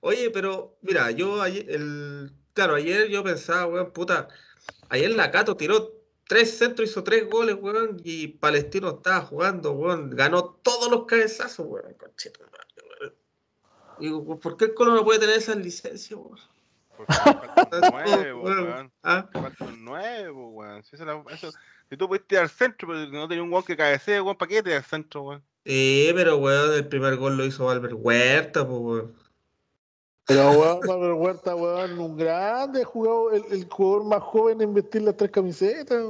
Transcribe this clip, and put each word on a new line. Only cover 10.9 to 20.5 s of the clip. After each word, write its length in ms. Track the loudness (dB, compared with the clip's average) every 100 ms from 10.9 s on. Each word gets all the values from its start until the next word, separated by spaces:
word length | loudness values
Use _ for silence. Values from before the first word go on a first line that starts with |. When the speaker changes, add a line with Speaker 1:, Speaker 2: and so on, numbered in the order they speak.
Speaker 1:
los 140 | 0
cabezazos, 600 | 2 2 2 -2 -10 -8 -10
weón, 240 | -10 -14
conchetumare, 640 | -20 -20 -18 -18 -18 _ -20 -20 _ -20 -16
weón. 140 | -16 _ _ _ _ _ _ _ _ -12
Digo, 420 | -8 -8 -8 -10
"¿Por 160 | -10 0
qué 80 |
el 80 | -2
Colo 200 | 4 4
no 100 | 6
puede 140 | 6 4
tener 180 | 4 2
esas 200 | 0 -4
licencias, 640 | -4 -10 -12 -14 -16 -18
weón?" 200 | -18 -20 _ _ _ _ _ _
Speaker 2:
Porque 160 | -2
falta 560 | 4 4 4 2 2 2
un 100 | 4
Speaker 1:
<laughs> 120 | 2
Speaker 2:
nueve, 400 | 2 0 0 0
Speaker 1:
Weón. 320 | -6 -2 -2
Speaker 2:
weón. 280 | -2 -8 -14 _
Speaker 1:
¿Ah? 260 | -2 -2 -2
Speaker 2:
Falta 340 | -10 -10 -12 -16
un 180 | -14
nueve, 460 | -14 -12 -10 -10 -14
weón. 520 | -16 -18